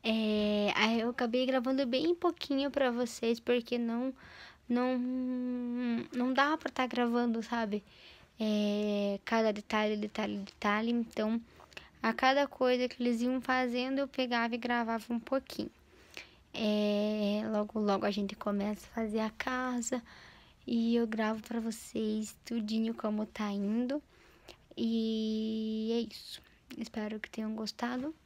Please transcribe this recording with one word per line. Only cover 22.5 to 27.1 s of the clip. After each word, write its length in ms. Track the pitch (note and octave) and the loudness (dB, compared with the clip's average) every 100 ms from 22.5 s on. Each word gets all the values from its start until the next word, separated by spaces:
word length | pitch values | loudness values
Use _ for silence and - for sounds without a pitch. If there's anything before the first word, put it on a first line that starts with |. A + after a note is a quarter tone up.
| A#3 G#3+ A3 A3+ | -4 0 0 0
como 320 | A3+ G#3+ G#3+ A3 | -2 -2 -2 -4
tá 260 | - G#3 | -4 -4
indo. 500 | G3+ G3+ A3 B3 D4 - - - - - - _ - | 0 0 0 0 -2 -6 -20 -20 -20 -20 -20 _ -4
E 1120 | A3+ A3+ A3 A3 A3 A3 A3 A3 A3 A3 A3 | 0 0 0 0 0 0 -2 -2 -2 -2 0
é 220 | A#3 A3+ | 0 -2
isso. 280 | - - - - - _ - | -8 -14 -16 -18 -20 _ -12
Espero 420 | A3+ - G#3+ | -8 -6 -6